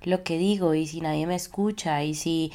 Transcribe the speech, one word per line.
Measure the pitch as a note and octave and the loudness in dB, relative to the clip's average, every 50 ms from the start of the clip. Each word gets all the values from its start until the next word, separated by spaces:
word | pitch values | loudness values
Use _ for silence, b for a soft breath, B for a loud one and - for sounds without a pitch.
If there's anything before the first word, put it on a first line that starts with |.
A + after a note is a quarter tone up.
lo | - F3 F3+ F#3 F#3 | -2 0 0 0 0
que | - E3 E3 | -2 0 2
digo? | F3+ G3 G#3 G3+ F#3 E3 D#3 | 4 4 4 4 4 4 4
¿Y | D#3 D#3+ D3+ | 4 2 -2
si | D#3 E3 | -4 -4
nadie | E3 D#3 D3+ D#3 D#3 E3 | -4 -2 0 0 0 0
me | F3+ | -2
escucha? | F3 F3 - - - G3+ G#3 G#3+ G#3+ - E3+ D3+ D3 D3 | -4 -4 -6 -4 -2 -2 0 -2 -2 -2 0 0 0 0
¿Y | D3+ D3+ | -2 -4
si, | D3+ - E3 E3 E3 D#3+ D#3 B | -2 -2 0 0 0 0 -2 B